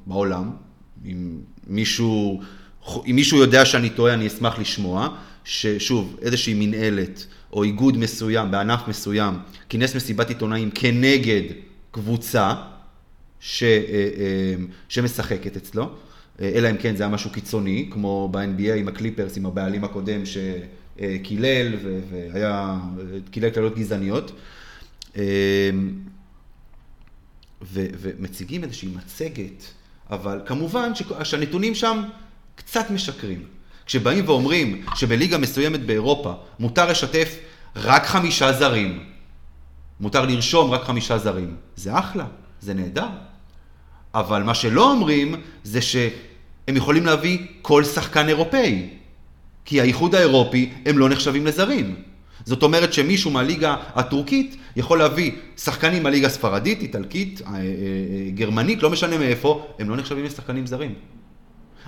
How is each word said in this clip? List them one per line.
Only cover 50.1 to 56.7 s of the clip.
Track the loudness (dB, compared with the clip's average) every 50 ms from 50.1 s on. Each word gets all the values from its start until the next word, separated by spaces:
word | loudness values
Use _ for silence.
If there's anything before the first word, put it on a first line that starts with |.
| 6
האירופי | 6 8 8 8 6 6 6 4 2 2 2 -2 -2 0
הם | 4 6 6
לא | 6 6
נחשבים | 4 4 2 0 0 2 0
לזרים. | 0 2 2 2 2 2 0 -2 -2 -6 -8 -12 -18 -20 -20 -20 -20 -20 -16 -4
זאת | -4 2 4 4
אומרת | 6 6 6 4 4 4
שמישהו | 2 4 4 2 2 2 0
מהליגה | 0 2 2 0 0 0 0 0 0 -2 -4 -4 -2
הטורקית | -2 0 0 0 -2 0 0 0 0 0 -2 -6 -14 -18 -8 -6
יכול | -4 2 4 4 6
להביא | 6 4 4 2 0 -2 -2 -6 -12 -16 -16
שחקנים | -8 -6 -6 -2 0 0 2 2 2 2
מהליגה | 2 2 4 4
הספרדית, | 2 2 0 -2 0 0 0 0 0